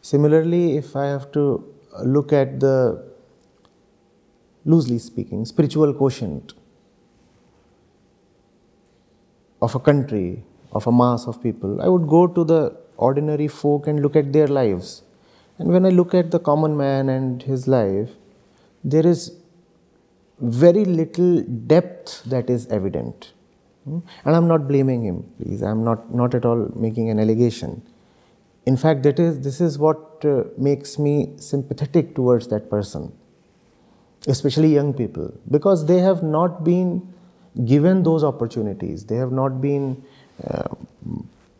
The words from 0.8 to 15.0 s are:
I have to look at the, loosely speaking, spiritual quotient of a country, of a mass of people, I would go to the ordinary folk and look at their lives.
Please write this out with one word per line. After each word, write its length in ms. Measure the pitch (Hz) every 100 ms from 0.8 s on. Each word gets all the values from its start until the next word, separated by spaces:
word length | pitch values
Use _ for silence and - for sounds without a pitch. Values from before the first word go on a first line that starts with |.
| 139 139
I 100 | 143
have 260 | 143 139
to 320 | 147 143 - - - _ -
look 300 | 127 139 143
at 260 | 147 135 131
the, 420 | 135 131 123 - - - _ _ _ _ _ _ _ _ _ _ _ _ _ _ 151
loosely 340 | 165 123 120
speaking, 460 | - - - 104 113
spiritual 480 | - 143 151 151
quotient 600 | 143 135 131 104 69 - - _ _ _ _ _ _ _ _ _ _ _ _ _ _ _ _ _ _ _ _ _ _ _ _ _ _ _ _ _ _
of 120 | 117
a 60 | 131
country, 640 | 151 143 135 107 90 101 - _ _
of 140 | - 120
a 40 |
mass 340 | 123 123 120 120
of 160 | 113
people, 400 | 117 107 98 101
I 60 | -
would 180 | 180 156
go 200 | 165 180
to 160 | 180
the 320 | 165 165 139 - - -
ordinary 500 | 123 139 151 151 151
folk 400 | - 147 147 147
and 140 | 151
look 140 | 143 151
at 180 | 139
their 140 | 147 151
lives. 560 | 139 117 90 90 -